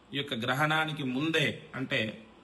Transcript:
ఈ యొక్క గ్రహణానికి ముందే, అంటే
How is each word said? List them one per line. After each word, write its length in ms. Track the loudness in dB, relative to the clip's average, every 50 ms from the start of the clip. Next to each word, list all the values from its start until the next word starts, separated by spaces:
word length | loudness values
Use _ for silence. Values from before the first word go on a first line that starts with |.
| -14 -6 -4
ఈ 40 |
యొక్క 160 | -4 -4 -2 -4
గ్రహణానికి 680 | -2 0 0 2 2 2 4 4 2 2 0 -2 -2 -2
ముందే, 600 | -2 0 0 0 2 4 4 2 2 0 -4 -8 -10 -8
అంటే 500 | -6 -4 -2 0 0 0 -2 -4 -8 -14 -20 -20 -20